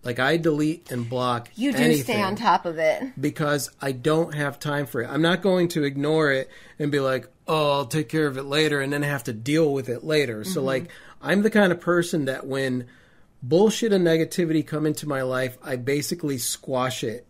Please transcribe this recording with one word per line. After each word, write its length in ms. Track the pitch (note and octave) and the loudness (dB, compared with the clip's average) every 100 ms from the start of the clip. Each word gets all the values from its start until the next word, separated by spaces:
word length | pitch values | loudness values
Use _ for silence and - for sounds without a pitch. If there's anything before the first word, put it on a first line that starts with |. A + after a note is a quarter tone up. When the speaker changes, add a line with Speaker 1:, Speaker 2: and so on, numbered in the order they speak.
Speaker 1:
Like, 160 | - B2 | -6 -2
I 180 | C3 E3 | 0 2
delete 540 | E3 D3+ D3+ E3+ - | 2 2 0 -2 -8
and 180 | B2+ A#2 | -8 -4
block 400 | B2 B2 A#2+ A2+ - | -2 -2 -2 -6 -4
Speaker 2:
You 160 | C4 | -2
do 80 | C4 | 2
Speaker 1:
anything 240 | A#3+ D3+ | 4 2
Speaker 2:
stay 180 | C3+ G#3+ | 2 -2
on 140 | G3 G#3+ | 0 0
top 320 | A3+ F3+ F3 | 2 2 0
of 100 | D#3+ | 0
it. 240 | D#3+ D3+ C4 B3 | 2 2 -4 -4
Speaker 1:
because 520 | C#3+ D3 D3+ D3 C#3 _ | -4 -2 -2 0 -4 _
I 100 | C#3 | -6
don't 440 | B2+ B2 D#3 E3 D3+ | -2 0 2 0 -2
have 240 | C#3+ C3+ | -4 -4
time 260 | D3+ C#3+ C#3 | -4 -4 -4
for 160 | B2 | -4
it. 80 | A#2 | -4
I'm 140 | C#3+ | 0
not 180 | E3 F3+ | 2 2
going 260 | G3 F#3 E3+ | 2 2 2
to 140 | E3 | 0
ignore 480 | C#3+ C#3 C#3+ D#3 D3+ | -2 -2 0 2 4
it 160 | C3+ C3+ - - - | 2 -2 -12 -20 -6
and 140 | D3 | -2
be 80 | C#3+ | 0
like, 280 | C3+ C3 - _ - | 0 -2 -4 _ -2
"Oh, 240 | D#3 D3 | 0 2
I'll 140 | C#3+ C3 | 2 0
take 200 | D#3 D3+ | -2 -2
care 200 | D#3 D3+ | 0 0
of 100 | C3 | -2
it 60 | C#3 | -2
later," 360 | C#3+ D#3 C#3+ | 2 2 2
and 120 | C#3 | 0
then 80 | C#3+ | -2
have 220 | C#3+ C#3+ | -2 -2
to 100 | C3 | -4
deal 400 | A2+ A#2 D3+ D#3+ | -6 0 2 2
with 160 | C#3 B2 | 0 -4
it 140 | A#2 | -6
later. 400 | D#3 D3+ C3+ A2 | 0 0 0 -2
So, 160 | F#3 F3+ | -6 -4
Speaker 2:
Mm-hmm. 80 | C3+ | 0
Speaker 1:
like, 220 | C3 A#2 - - - | -2 -4 -16 -20 -14
I'm 180 | C3+ F#3 | 0 2
the 80 | G#3 | 4
kind 220 | G#3+ G3 | 4 4
of 80 | F3 | 4
person 440 | - F3 E3+ E3+ C3+ | 2 2 2 0 -2
that 200 | C3 - | -4 -4
when 400 | C3+ C3+ B2+ A#2+ - - _ - _ | -2 0 -2 -6 -16 -20 _ -20 _
bullshit 500 | B2 D#3+ G#3+ G#3 A#3 | 0 4 4 2 2
and 120 | G3 E3+ | 4 4
negativity 580 | E3 D#3+ - E3+ D#3+ | 4 2 0 0 0
come 220 | D3 D3+ D3+ | 0 -2 -2
into 220 | D3+ D3+ | -2 -4
my 160 | C#3 | -2
life, 340 | C3 B2+ C3 B2 | -2 -2 -4 -6
I 120 | - C3 | -8 -6
basically 640 | A#2+ C#3 C#3+ F3 D3+ C3+ | -2 -2 -2 -4 -4 -4
squash 680 | - - - C3 B2+ B2 | -4 -8 -4 -2 -2 -2
it 220 | B2 A2 - | -6 -8 -14